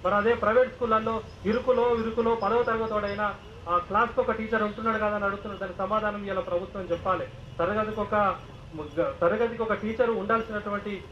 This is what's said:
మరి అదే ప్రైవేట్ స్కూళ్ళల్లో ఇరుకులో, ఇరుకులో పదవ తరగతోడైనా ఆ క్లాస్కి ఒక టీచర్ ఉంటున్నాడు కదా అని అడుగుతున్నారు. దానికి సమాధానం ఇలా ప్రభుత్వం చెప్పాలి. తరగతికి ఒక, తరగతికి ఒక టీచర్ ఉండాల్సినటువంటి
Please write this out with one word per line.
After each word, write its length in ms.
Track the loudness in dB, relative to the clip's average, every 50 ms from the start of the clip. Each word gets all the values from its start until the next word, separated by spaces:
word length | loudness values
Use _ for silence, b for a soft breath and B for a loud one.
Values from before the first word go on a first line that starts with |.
| 0
మరి 100 | 2 2
అదే 180 | 4 4 4 4
ప్రైవేట్ 400 | 4 4 4 6 6 4 4 2
స్కూళ్ళల్లో 480 | -4 0 2 2 2 2 0 -2 -2 -4 -8 -12 -6 -2
ఇరుకులో, 500 | 0 0 2 4 4 4 4 6 4 4
ఇరుకులో 400 | 2 0 -2 0 0 2 2 2
పదవ 280 | 2 2 2 2 2 2
తరగతోడైనా 720 | 2 2 0 0 0 -2 -2 -2 -2 -2 -2 -2 -2 -4 -6 -12 -16 -16 -10 -4 0
ఆ 80 | 0
క్లాస్కి 420 | 0 2 2 2 2 2 2 2 0
ఒక 120 | 2 2
టీచర్ 320 | 0 -2 -2 0 0 0 0
ఉంటున్నాడు 340 | 0 -2 -2 -2 0 0
కదా 100 | 2 2
అని 180 | 0 0 0 0
అడుగుతున్నారు. 340 | -2 -2 -2 -6 -8 -8 -6
దానికి 180 | -8 -8 -4
సమాధానం 480 | -4 -2 0 0 0 0 0 -2 -4 -4
ఇలా 160 | -4 -2 -2
ప్రభుత్వం 420 | -2 0 -2 -2 -2 -4 -8 -8 -4
చెప్పాలి. 420 | -4 -4 -2 0 0 0 0 -2 -6 -10 -14 -16 -12 -4 -2
తరగతికి 400 | -2 0 0 0 -2 -2 -2 -4
ఒక, 360 | -2 0 2 2 2 2 0 -2 -8 -16 -16 -16 -16 -14 -12 -10 -10 -6 -2 0 0 0 0 2
తరగతికి 400 | 2 2 4 2 0 0 0 -2
ఒక 120 | 0 0 0
టీచర్ 360 | -2 -2 -2 2 2 2 2
ఉండాల్సినటువంటి 960 | 2 0 0 2 2 0 0 -2 -6 -6 -4 -4 -4 -4 -4 -4 -6 -8 -8 -12